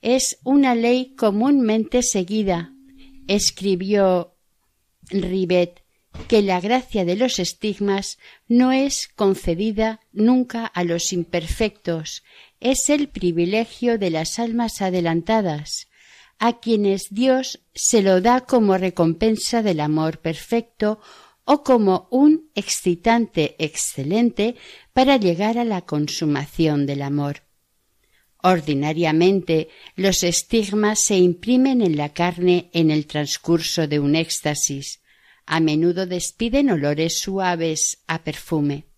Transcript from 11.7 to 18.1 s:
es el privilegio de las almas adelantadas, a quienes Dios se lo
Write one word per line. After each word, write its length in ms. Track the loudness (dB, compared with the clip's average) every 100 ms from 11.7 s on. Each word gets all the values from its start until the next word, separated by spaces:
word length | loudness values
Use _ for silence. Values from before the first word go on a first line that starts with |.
| -4 -6 -6 -8 -14 _ -20 -20 _
es 300 | -2 -2 2
el 200 | 0 0
privilegio 880 | -2 -2 0 0 0 -4 -2 -2 0
de 140 | 0
las 260 | -2 -4 -4
almas 440 | -4 -2 -4 -4
adelantadas, 1040 | -2 0 0 -2 0 0 0 -4 -8 -12 -14 _ _ -20 _ _
a 220 | -2 -2
quienes 480 | -2 0 2 -2 -4
Dios 500 | -2 2 2 -2 -12 _
se 300 | -6 0 2
lo 180 | 4